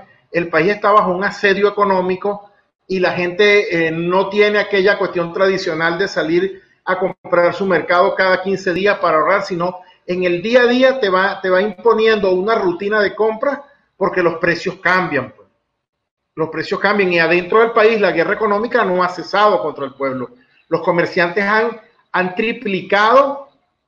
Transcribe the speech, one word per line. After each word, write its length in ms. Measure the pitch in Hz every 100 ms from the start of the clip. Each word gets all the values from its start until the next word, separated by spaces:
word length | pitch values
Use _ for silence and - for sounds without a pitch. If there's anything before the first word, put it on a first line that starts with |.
| - _ _
el 180 | 170 170
país 220 | 160 175
está 200 | 202 208
bajo 200 | 208 185
un 120 | 180
asedio 440 | 202 - 202 196 202
económico 840 | 202 196 185 180 185 202 202 - _ _ _ -
y 120 | 185
la 120 | 180
gente, 760 | - 175 175 208 208 - 170 165
eh, 40 |
no 380 | 165 170 185 190
tiene 280 | 208 208 208
aquella 400 | 196 202 190 196
cuestión 340 | 180 175 170
tradicional 680 | 185 190 190 185 160 165 175
de 80 | 196
salir 560 | 185 156 175 190 - _ _ -
a 120 | 185
comprar 560 | 185 - - 175 175
su 140 | - 196
mercado 480 | 165 160 175 190 -
cada 260 | 190 185
quince 320 | 190 190 190
días 240 | 170 202 202
para 200 | 175 156
ahorrar, 260 | 151 196
sino 380 | 196 175 175 185 - _ -
en 160 | 180
el 180 | 180 175
día 220 | 202 247
a 40 | 240
día 320 | 254 262 262
te 100 | 202
va, 300 | 185 196 -
te 100 | 185
va 120 | 185
imponiendo 680 | 208 - 233 220 220 214 190
una 240 | 185 202 226
rutina 440 | 190 170 202 214
de 120 | 196
compra 500 | - 220 220 277 269 - _ _ -
porque 280 | 185 180
los 160 | 170 165
precios 380 | 170 165 180 -
cambian, 500 | 170 185 165 139 113
pues. 160 | - - _ _ _ _ _ _ _ _ -
Los 140 | 156
precios 300 | 156 - 190
cambian 340 | 196 208 185
y 60 | 175
adentro 400 | 165 175 180 214
del 120 | 233
país 300 | 233 220 220
la 100 | 190
guerra 220 | 165 170
económica 500 | 202 214 208 240 240
no 200 | 196 180
ha 60 | 175
cesado 520 | 175 156 190 208 180
contra 240 | 156 139 139
el 80 |
pueblo. 380 | - 135 127 120 - _ _ -
Los 120 | 160
comerciantes 640 | 185 175 156 185 175 190 202
han, 340 | 220 233 226 - _ _
han 240 | 175 185 185
triplicado, 1120 | 220 240 220 190 - 202 220 254 277 277 - _ _ _